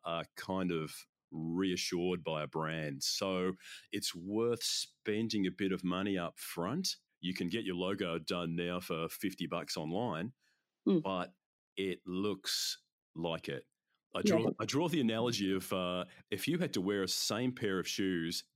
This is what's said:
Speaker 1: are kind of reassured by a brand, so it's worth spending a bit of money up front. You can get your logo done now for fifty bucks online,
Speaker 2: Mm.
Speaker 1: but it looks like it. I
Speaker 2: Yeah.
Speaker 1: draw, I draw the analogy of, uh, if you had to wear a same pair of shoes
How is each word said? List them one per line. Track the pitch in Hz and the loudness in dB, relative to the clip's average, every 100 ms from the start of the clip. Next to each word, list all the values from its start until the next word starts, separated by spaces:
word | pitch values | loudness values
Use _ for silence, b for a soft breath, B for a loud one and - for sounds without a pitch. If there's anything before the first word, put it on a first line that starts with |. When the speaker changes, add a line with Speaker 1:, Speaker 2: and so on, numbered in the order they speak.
Speaker 1:
are | 85 82 78 - | -2 -4 -4 -8
kind | - 95 90 | -2 0 2
of | 82 78 - - _ _ | 0 -2 -8 -16 _ _
reassured | 80 80 87 95 87 - 87 90 90 80 | -6 -2 2 2 2 0 2 2 0 0
by | 78 | -2
a | 73 | 0
brand, | 80 78 80 76 69 | 0 0 0 -2 -2
so | - - 98 92 92 92 B B B | -2 -2 0 2 0 -2 B B B
it's | 98 - | -6 -4
worth | 87 92 107 117 117 | -6 -2 0 2 0
spending | - - - _ - 107 110 110 92 | 0 -2 -4 _ -2 0 2 2 2
a | |
bit | 90 98 | 2 0
of | 90 90 | 2 0
money | 90 101 95 | 0 2 0
up | 85 - | -2 -6
front. | - 87 90 160 185 - _ _ | -8 -2 -2 0 -2 -4 _ _
You | 87 | -4
can | 92 87 | -2 -2
get | 113 | -2
your | 95 90 | -2 0
logo | 92 98 90 85 | 0 0 0 -2
done | 78 90 82 85 | -2 -2 0 0
now | 87 90 | 0 -2
for | 90 80 82 | -2 -2 -2
fifty | - 98 - 90 | -2 -4 -2 -4
bucks | 85 76 87 | -4 -4 -4
online, | 80 92 120 80 113 - _ _ _ _ - | -2 -2 -2 -2 -4 -8 _ _ _ _ 2
Speaker 2:
Mm. | 180 | 4
Speaker 1:
but | 185 90 - - _ _ _ - | 2 -2 -4 -8 _ _ _ -4
it | 95 87 92 | -2 -2 -4
looks | 92 104 95 - - - - _ _ _ 80 | 0 0 0 -2 -2 -2 -4 _ _ _ -4
like | 82 82 - | -2 -2 -4
it. | 69 - _ _ _ _ 196 | -6 -8 _ _ _ _ 2
I | |
Speaker 2:
Yeah. | 208 165 | 4 6
Speaker 1:
draw, | 113 - | 4 0
I | 110 | 0
draw | 139 170 | 0 2
the | 143 | 4
analogy | 113 113 120 101 98 | 4 4 2 2 2
of, | 95 - | 2 0
uh, | 95 90 90 90 B B | 0 0 -2 -4 B B
if | 101 - | -4 0
you | 170 | 2
had | 165 | 2
to | 107 | 0
wear | 92 101 | 2 2
a | 92 | 2
same | - - 107 127 | 2 0 2 0
pair | 127 107 92 | 0 2 2
of | 82 | 0
shoes | - 95 90 82 - - | 0 2 2 2 -2 -6